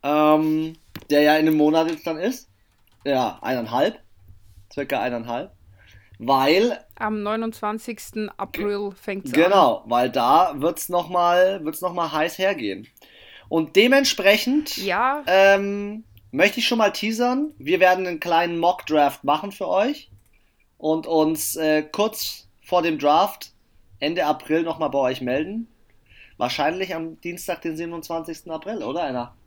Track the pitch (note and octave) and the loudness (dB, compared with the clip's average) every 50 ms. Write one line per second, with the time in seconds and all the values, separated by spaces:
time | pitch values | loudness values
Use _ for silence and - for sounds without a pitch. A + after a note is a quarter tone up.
0 | - C#3 D3+ D3+ D3+ D3+ D#3 D#3 D#3+ D#3 D#3 D#3 D#3 D#3+ D#3+ _ _ _ _ - | 0 0 2 4 6 6 6 4 4 0 0 -2 -4 -6 -10 _ _ _ _ -20
1 | - _ C#3+ C#3+ D3 D3+ D3+ D#3 D#3 D#3+ D#3 D3+ D3 D3+ D#3 E3 D#3+ E3 E3 D#3 | -4 _ 4 4 6 6 6 6 4 2 4 4 4 4 4 4 2 0 -2 -6
2 | - E3+ D#3+ D#3 F3 A3+ C4 - - _ _ _ _ _ _ _ _ _ _ _ | -6 -6 -6 -2 -4 -4 -4 -6 -14 _ _ _ _ _ _ _ _ _ _ _
3 | _ C#3+ C#3 B2+ B2 G#2+ - - - A#2 C3 B2 A#2 G#2+ A#2 B2+ D3 G3+ - - | _ -2 0 0 0 -2 -4 -6 -6 -4 -4 -4 -4 -4 0 0 0 0 0 -6
4 | - _ _ _ - - - - _ - - - - _ - - C#3+ - C#3 A#2+ | -20 _ _ _ -20 -20 -20 -20 _ -20 -20 -20 -20 _ -10 -10 -6 -4 -4 -2
5 | G#2 B2+ B2 A#2 A2+ A#2+ A#2 B2 E3+ G3+ _ _ _ - - _ _ - - - | -2 -4 -4 -6 -6 -6 -6 -8 -8 -10 _ _ _ -20 -20 _ _ -20 -20 -20
6 | _ _ - _ A2+ B2 C3+ C3+ C3+ C#3 D#3+ F#3+ A3 B3 A3 - - _ _ - | _ _ -18 _ 0 2 2 4 4 4 4 4 2 2 -2 -6 -12 _ _ -8
7 | A3+ G#3+ G#3+ G#3+ G3+ G#3 G#3+ A3+ A3+ A3+ A3 - - G#3 G#3 A3 - - A3+ - | -6 -6 -4 -4 -4 -4 -4 -4 -4 -8 -8 -6 -6 -6 -6 -6 -10 -12 -12 -12
8 | - - - A3 G#3+ G3+ - - G3+ - - - G#3 G#3 G#3 G3+ G#3 G3 G3 _ | -14 -12 -8 -8 -8 -8 -8 -12 -12 -10 -8 -6 -6 -4 -4 -4 -6 -8 -10 _
9 | - - G3 G3 - C3 B2 D3 E3 F#3 G3+ F#3+ D#3+ B2+ A2+ - - A2+ A#2 B2 | -10 -10 -10 -8 -8 -2 0 2 4 6 6 6 6 4 2 -2 -4 -2 0 0
10 | B2+ B2+ - C3 A#2 B2 C#3+ D#3+ F#3 E3+ D3 C#3 C#3 E3+ E3+ - - - F3 F3 | 0 0 0 0 2 4 6 6 4 2 0 -2 -2 -2 -2 -4 -8 -4 -2 -4
11 | E3+ D#3+ F3+ F3 F3 F3 F3 F3+ F#3 F#3+ G3 F#3+ D#3 D3+ E3 - F3+ F3+ E3+ F3+ | -2 -2 -2 0 2 4 4 4 4 4 2 -2 -6 -10 -8 -6 -6 -6 -2 -2
12 | E3+ D#3 D3 D#3 D#3 E3+ E3 - F#3+ G3 G3 D#3 A#2 G2+ F#2+ F#2 G#2+ _ _ _ | -4 -2 -2 -2 -2 -2 -2 -2 -2 0 0 -2 -4 -6 -6 -6 -12 _ _ _
13 | - - - - - - - - - - - E3 D#3+ - - F#3+ A3 B3 C4+ C#4 | -20 -20 -20 -20 -20 -20 -20 -20 -10 -2 -2 -2 -2 2 4 4 6 6 6 4
14 | C#4 C4+ - - F#3 G3 G#3 A3 - B3 C4+ D4+ D4+ - - - F#3+ G3 F3 G3 | 4 2 -2 2 4 4 4 4 2 0 0 0 -2 -4 -8 -6 -4 -4 -2 -2
15 | A#3+ C4 C#4 D4+ C#4 - F#3 F#3+ G3 G3 G3 G3 G3 G3 G3+ G3+ G3+ G3+ G#3+ A3 | 0 -2 -2 -4 -2 2 4 6 6 6 6 4 2 -4 -6 -6 -8 -10 -10 -12
16 | A3+ _ _ - _ - - C3+ F3+ G#3 - B3 A#3 - B3 A3+ A3 G3+ G#3 - | -16 _ _ -20 _ -10 0 2 2 2 2 0 -2 -2 0 2 2 0 0 -2
17 | - G#3+ A3+ A3 A#3+ B3 B3+ C4+ D4 D4+ - - B2+ C#3+ F3+ F3 F#3 F3+ F#3 F#3 | -6 -6 -4 -2 -2 -2 0 -2 -4 -6 -8 -12 -4 -2 2 4 4 4 4 2
18 | F#3+ F3+ F3 D3+ - E3+ E3+ E3 F3 E3+ E3+ E3 E3 F3 F3+ F3+ - - D#3 D3+ | 0 -6 -6 -6 -4 0 2 2 2 0 -2 0 0 0 0 0 -4 0 2 4
19 | C#3+ - - - - C#3 D3 D#3 - G3+ F#3+ - G3 E3+ - F#3+ G#3 C4 D4 - | 4 2 0 -2 -2 0 0 0 -2 -8 -10 -8 -4 -2 0 0 0 0 -2 -6
20 | - _ - _ _ _ _ _ _ _ _ _ _ _ _ _ - D#3 D#3+ D#3+ | -12 _ -20 _ _ _ _ _ _ _ _ _ _ _ _ _ -2 -2 -2 -2
21 | D#3+ D#3+ E3 D#3+ D#3 D#3 D#3+ D#3 - - - D#3+ D#3+ D#3 D#3 D#3 D3+ D3+ - - | -2 0 2 2 2 2 0 -2 -6 -6 -6 -2 0 2 2 2 0 -2 -2 -2
22 | G#3 A3+ - - - - - - _ _ _ _ _ - F3+ F3 E3 E3+ D#3+ C#3+ | -2 -2 -2 -6 -10 -10 -10 -14 _ _ _ _ _ 0 0 2 2 2 -2 0
23 | C#3+ D3 D3 E3 G3 G3+ - - - - _ _ _ _ _ _ _ _ - - | 2 4 4 4 4 2 -2 -10 -18 -20 _ _ _ _ _ _ _ _ -12 -6
24 | - D3+ E3+ F3 D#3 D3 D3+ - - - D#3 E3 E3 E3 D#3 - D#3 C#3 C3 C#3 | -6 -4 -2 -2 0 0 -2 -4 -2 -2 -2 0 0 -2 -4 -4 -4 -2 0 0
25 | C3+ B2+ C3 B2+ C3 B2 B2+ C#3 D#3 F3+ G#3 A3+ A3+ _ _ _ _ _ _ _ | 0 0 -2 -4 -4 -4 -2 -2 -4 -4 -6 -10 -10 _ _ _ _ _ _ _
26 | _ _ _ - - - _ - A#2+ B2+ B2+ - C#3+ D3+ E3+ F#3 F#3+ F#3 F3+ E3 | _ _ _ -20 -20 -20 _ -6 -4 -4 -2 0 -2 -2 0 -2 -6 -6 -6 -8
27 | D#3+ E3 D#3+ _ _ E3+ E3+ F3 - - F3 - - E3+ D#3 D#3 E3+ E3+ E3+ E3+ | -8 -10 -12 _ _ -12 -12 -10 -6 -8 -8 -6 -6 -8 -8 -6 -8 -8 -10 -12
28 | D#3+ - E3 E3 D#3+ F3 D#3+ - _ E3+ D#3+ D#3 - F#3+ A3 G#3+ G#2+ A2+ C3+ F3 | -10 -8 -8 -8 -8 -8 -14 -14 _ -12 -12 -10 -8 -10 -10 -8 -8 -6 -6 -4
29 | E3+ C#3+ B2+ B2 A#2+ B2 - _ _ | -4 -4 -4 -6 -8 -10 -14 _ _